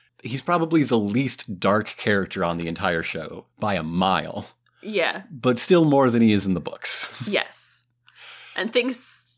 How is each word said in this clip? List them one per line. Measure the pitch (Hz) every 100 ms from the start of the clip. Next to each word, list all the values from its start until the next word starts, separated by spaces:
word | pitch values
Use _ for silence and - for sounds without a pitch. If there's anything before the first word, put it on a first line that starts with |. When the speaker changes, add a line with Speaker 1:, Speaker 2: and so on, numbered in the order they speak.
| _ _
Speaker 1:
He's | 113 131
probably | - 175 165 165
the | 120 117
least | 101 117 135 - - 90
dark | 101 107 107 -
character | 113 101 90 95
on | 85 85
the | 85
entire | 85 95 85
show | 82 80 76 87 - -
by | 107
a | 92
mile. | 80 87 92 87 78 - - _ _ _
Speaker 2:
Yeah. | 202 202 143 190 -
Speaker 1:
But | 135 123 120
still | - 175 156
more | 139 131
than | 117
he | 113
is | 104 95
in |
the | 87
books. | - - - - - -
<laughs> | 160
Speaker 2:
Yes. | 180 - - - - _ _ _ _ - - - 185
And | 196
things, | 247 247 240 - - -